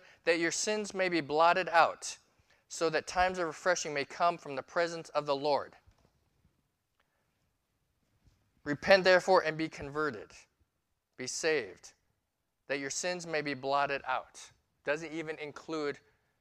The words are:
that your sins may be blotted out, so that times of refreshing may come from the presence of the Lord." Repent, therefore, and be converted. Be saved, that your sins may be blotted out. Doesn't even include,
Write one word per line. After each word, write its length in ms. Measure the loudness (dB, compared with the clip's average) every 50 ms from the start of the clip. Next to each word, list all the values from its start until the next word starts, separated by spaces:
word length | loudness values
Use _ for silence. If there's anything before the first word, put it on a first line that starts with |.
| -8 -20 -18 _ 0
that 160 | 2 2 2
your 100 | 2 0
sins 420 | 0 -2 -2 -2 -2 -2 -4 -4 -2
may 160 | -2 0 0
be 120 | 0 0
blotted 480 | 0 0 2 4 6 6 6 4 2 2
out, 480 | 6 6 6 4 2 -4 -10 -12 -14 -14 _ _ _ _ _ _ _ _ _ -14
so 200 | -6 -2 -2 0
that 160 | 0 0 -2
times 320 | -2 0 0 2 2 2 -2
of 80 | -4
refreshing 480 | -4 -4 -2 0 0 0 0 -2 -4 -4
may 100 | -4 -4
come 320 | -4 -2 0 0 0 0
from 180 | -2 -8 -10 -10
the 80 | -10 -8
presence 460 | -4 -2 0 0 0 -2 -8 -10 -4
of 140 | -4 -4 0
the 100 | 0 -2
Lord." 400 | 0 2 2 0 0 0 -4 -14 -20 _ _ _ _ _ _ _ _ _ _ _ _ _ _ _ _ _ _ _ _ _ _ _ _ _ _ _ _ _ _ _ _ _ _ _ _ _ _ _ _ _ _ _ _ _ _ _ _ _ -20 _ _ _ _ _ _ -6
Repent, 400 | -6 -4 -2 6 6 6 8 8
therefore, 360 | 6 6 6 6 6 4 4
and 160 | 4 2 -4
be 140 | -4 -6 -6
converted. 600 | -8 -10 -12 -8 -6 -4 -4 -4 -4 -6 -12 -16 -20 -20 -20 _ _ _ _ _ _ _ _ _ _ _ _ _ _
Be 100 | -12 -10
saved, 640 | -8 -6 -2 0 2 2 0 0 -4 -10 -18 -20 -20 -20 _ _ _ _ _ _ _ _ _ _ _ _ _ _
that 120 | -6 -6 -6
your 120 | -4 -6
sins 360 | -6 -4 -4 -4 -4 -6 -6
may 140 | -4 -4 -2
be 140 | -2 -2 -6
blotted 480 | -4 -2 0 0 0 0 0 -2 -4 -4
out. 440 | -4 -4 -4 -4 -8 -18 -20 -20 -20 _ _ _ _ _ _ -4
Doesn't 280 | -2 -2 -2 -4 -8 -8
even 260 | -8 -8 -8 -8 -10
include, 600 | -10 -12 -12 -14 -10 -8 -6 -6 -4 -6 -6 -8 _ _ _ _ _ _ _ _